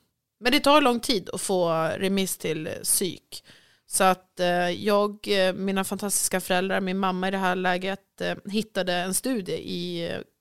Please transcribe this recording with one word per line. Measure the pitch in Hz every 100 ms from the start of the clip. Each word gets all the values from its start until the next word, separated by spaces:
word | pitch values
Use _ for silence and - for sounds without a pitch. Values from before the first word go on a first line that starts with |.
| _ _ _ _
Men | 240
det | 285
tar | 277 294
lång | 269 240
tid | - 214 185
att | 190
få | - 185 170 160 160 -
remiss | 190 196 190 -
till | 175 156 156 98
psyk. | - - 175 - _ - - - _ _ -
Så | -
att, | 190 185 _ -
eh, | 180 175 175
jag, | 175 208 202 208 208 208
eh, | 202 185
mina | 180 190 190
fantastiska | 190 190 208 - - 185
föräldrar, | - 180 190 190
min | 190 190
mamma | 196 185 190
i |
det | 196
här | 185 180
läget, | 180 180 185 196 _ -
eh, | 175 175 202
hittade | 214 220 196 180
en | 180 185
studie | 190 254 247 175
i, | 160 - 175 175 170 170
eh, | - - _